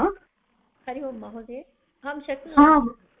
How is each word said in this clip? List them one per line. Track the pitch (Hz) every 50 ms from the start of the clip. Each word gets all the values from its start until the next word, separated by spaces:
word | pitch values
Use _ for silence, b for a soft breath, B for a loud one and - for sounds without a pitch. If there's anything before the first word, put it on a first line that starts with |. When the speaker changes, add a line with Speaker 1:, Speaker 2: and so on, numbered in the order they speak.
| 262 403 392 - _ _ _ _ _ _ _ _ _ _ _ _ _ 254
Speaker 1:
हरि | 254 277
ओं | 285 262
महोदय, | 247 220 208 208 220 226 220 233 240 269 - _ _ _ _ _ _ _ -
अहं | 277 294 294
शक्नोमि। | 285 - 269 277 - 330 311 285 294 311
Speaker 2:
हा, | 311 294 240 233 - _ _ _ _ _